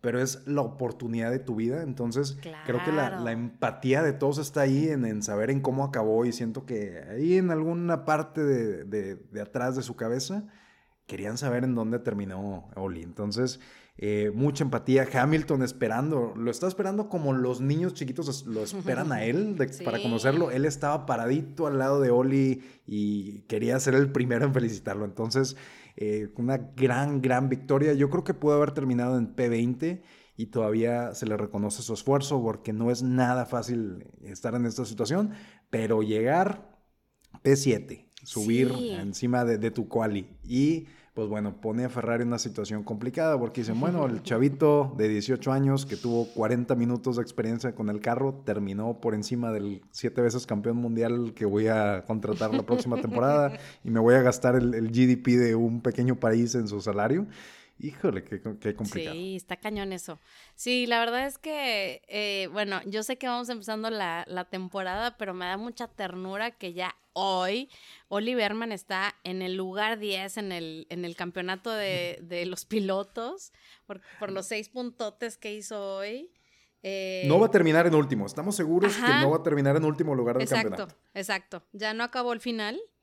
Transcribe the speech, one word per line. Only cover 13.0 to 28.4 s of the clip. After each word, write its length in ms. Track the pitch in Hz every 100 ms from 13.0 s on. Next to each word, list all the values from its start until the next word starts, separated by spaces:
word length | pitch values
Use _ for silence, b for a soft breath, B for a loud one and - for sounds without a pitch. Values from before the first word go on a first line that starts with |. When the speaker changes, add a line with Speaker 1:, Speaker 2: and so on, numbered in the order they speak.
Speaker 1:
Entonces, 580 | 85 85 104 107 127 131 B B B -
eh, 340 | 104 104 104
mucha 300 | 104 143 143
empatía. 420 | 143 117 - 131 131
Hamilton 500 | 131 135 156 156 143
esperando, 680 | 123 - 113 110 147 151 117
lo 160 | 101 117
está 160 | 113 180
esperando 420 | 185 190 202 208
como 220 | 180 143
los 260 | 131 127 127
niños 320 | 135 151 180
chiquitos 320 | 175 131 131 147
es-, 180 | 131 -
lo 160 | 110
esperan 480 | 107 196 - 127 147
a 100 | 120
él 320 | 113 143 214 180
de, 120 | 131
Speaker 2:
<laughs> 40 |
Sí. 120 | -
Speaker 1:
para 160 | - 113
conocerlo. 480 | 113 117 127 151 165
Él 140 | 123
estaba 400 | 151 139 143 147 139
paradito 600 | 120 117 143 147 139 165
al 120 | 135
lado 220 | 131 143
de 100 | 131
Oli 520 | 120 131 135 135 131 B B -
y 560 | 104 104 104 98 101
quería 360 | - 110 117 131
ser 140 | 135
el 160 | 131 139
primero 340 | 135 123 120 139
en 80 |
felicitarlo. 500 | 127 117 101 - 98
Entonces, 520 | 104 95 113 120 127 135 B B B -
eh, 340 | 107 107 104 -
una 200 | 123 135
gran, 640 | - - 131 123 143 139
gran 280 | 131 123 135
victoria. 420 | 131 - 139 151
Yo 160 | 139 143
creo 140 | 165
que 80 | 143
pudo 200 | 160